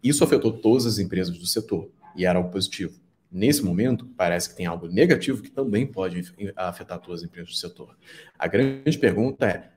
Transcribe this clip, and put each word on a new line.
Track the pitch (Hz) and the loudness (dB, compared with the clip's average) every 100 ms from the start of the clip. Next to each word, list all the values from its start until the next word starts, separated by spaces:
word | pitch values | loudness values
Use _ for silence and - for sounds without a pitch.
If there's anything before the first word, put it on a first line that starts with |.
isso | 123 143 | 2 4
afetou | - 131 117 | 4 4 2
todas | 107 107 123 117 | 2 4 4 4
as | 107 | -2
empresas | 90 92 90 85 | -2 -2 -4 -4
do | |
setor | 87 - 107 92 80 _ - | -4 -4 -2 -6 -6 _ -20
e | - | -2
era | 90 90 | 0 2
algo | 87 | 0
positivo. | 98 92 - 87 - _ _ _ | -4 -6 -6 -10 -10 _ _ _
Nesse | 90 107 143 | 0 2 2
momento, | 95 87 123 117 - - | 0 0 0 -2 -6 -2
parece | 90 87 87 | 0 0 -4
que | |
tem | - | -6
algo | 87 85 85 | -6 -6 -4
negativo | 90 170 147 180 123 | 4 6 4 2 -6
que | - | -6
também | - 135 104 | -6 -2 0
pode | - - 92 87 90 - 101 | -2 -2 -4 -4 -10 -10 -12
afetar | - 92 87 90 87 | -6 -8 -8 -12 -14
todas | - 87 | -10 -12
as | 85 | -12
empresas | 87 85 | -16 -12
do | - | -10
setor. | 87 - 71 _ - - - _ | -10 -14 -20 _ -20 -20 -20 _
A | 85 | 0
grande | 117 135 135 135 165 | 2 2 0 -2 2
pergunta | 117 90 123 135 | 2 2 -2 0
é | 110 87 - | -2 -2 -8